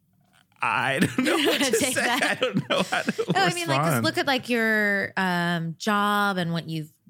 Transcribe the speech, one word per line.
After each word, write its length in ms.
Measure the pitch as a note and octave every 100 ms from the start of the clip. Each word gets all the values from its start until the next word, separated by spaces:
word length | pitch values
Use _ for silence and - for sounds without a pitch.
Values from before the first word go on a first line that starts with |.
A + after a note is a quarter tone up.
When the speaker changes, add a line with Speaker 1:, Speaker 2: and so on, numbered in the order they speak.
| _ _ _ _ _ -
Speaker 1:
I 380 | B2 A2 B2+ C3+
don't 180 | - -
know 120 | C4 E4+
Speaker 2:
<laughs> 80 | D4
Speaker 1:
what 100 | D4+
to 100 | C4+
Speaker 2:
Take 240 | G4+ C4 C4
Speaker 1:
say. 80 |
Speaker 2:
that. 180 | B3 B3+
Speaker 1:
I 120 | - G3
don't 340 | B3+ - -
know 120 | -
how 180 | - -
to 220 | - D4 A#4
Speaker 2:
No, 60 | F#4
I 120 | F#4
mean, 140 | F4 E4+
like, 120 | C3+
just 80 | E4
Speaker 1:
respond. 180 | -
Speaker 2:
look 120 | D#4+ E4+
at, 120 | F4+
like, 200 | C4 -
your, 640 | A#3+ A3 G#3+ G#3 G3+ - -
um, 580 | F#3 F3 F3 F3 E3 D#3+
job 600 | - G#3 G#3 G#3 G3+ F#3
and 140 | E3
what 160 | E3 D#3+
you've 240 | D#3+ D3+ _